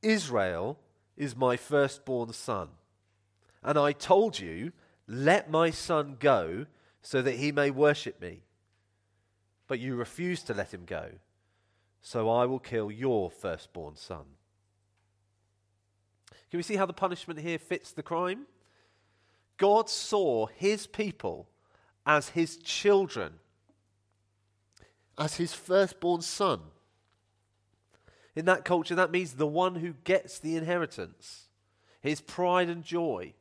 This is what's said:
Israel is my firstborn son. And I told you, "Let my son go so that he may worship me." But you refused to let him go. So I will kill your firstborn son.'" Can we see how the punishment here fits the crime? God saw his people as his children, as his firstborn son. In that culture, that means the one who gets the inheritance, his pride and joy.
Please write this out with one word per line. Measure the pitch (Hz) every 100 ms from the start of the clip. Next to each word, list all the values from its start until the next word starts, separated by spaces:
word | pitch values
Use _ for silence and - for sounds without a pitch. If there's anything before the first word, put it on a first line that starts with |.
Israel | 220 214 156 117 95 85 104 156 _ _ _ -
is | 143 117
my | 127 123
firstborn | - 147 139 - - 127 117
son. | 113 - 104 80 - _ _ _ _ _ _ _ _
And | - 147
I | 143
told | 143 - 196 220 151
you, | 90 82 139 - _ _ -
"Let | 120 143 196 -
my | 156 165
son | 156 - 160 143 131
go | 143 120 80 92 143 _ _ _
so | - 131
that | 127
he | 123 147
may | 147 143
worship | 135 147 147 - -
me." | 90 98 _ _ _ _ _ _ _ _ _ _ _ _ _
But | 131
you | 127 120
refused | 117 - 180 175 -
to | 101
let | 95
him | 92 87
go. | 85 - 85 _ _ _ _ _ _ _ _
So | - 120 110
I | 117 123
will | 131
kill | - 117 107
your | 107 131 113 90
firstborn | - 95 82 - 90 76 76
son.'" | - 85 69 69 _ _ _ _ _ _ _ _ _ _ _ _ _ _ _ _ _ _ _ - _
Can | 175
we |
see | 175 202
how | 190
the |
punishment | 180 190 175 - 156
here | 160 165
fits | - 180 -
the | -
crime? | 147 165 180 208 285 _ _ _ _ _ _ _ _ _ _ -
God | 196 214 226
saw | - - 208 175 117 110
his | - 190 214 -
people | - 214 - 98 82 - _ _ _ _ _ -
as | 151 -
his | 170 165 -
children, | - - 202 202 185 117 82 82 _ _ _ _ _ _ _ _ _ _ _ _ _ _ - _ _ -
as | 151 -
his | 170
firstborn | - - 185 190 - 170 175
son. | 170 - 196 113 78 _ _ _ _ _ _ _ _ _ _ _ _ _ _ _ _
In | - 165
that | 185
culture, | - 175 156 170
that | 180
means | 175 175 127
the | 151
one | 156 185 180
who | 170
gets | 139 - 190 185 -
the | 156 165
inheritance, | 160 175 160 - 90 - - - _ _ _ _ _ _
his | 139 151
pride | - - 180 180 175
and | 170
joy. | 160 170 165 101 90 -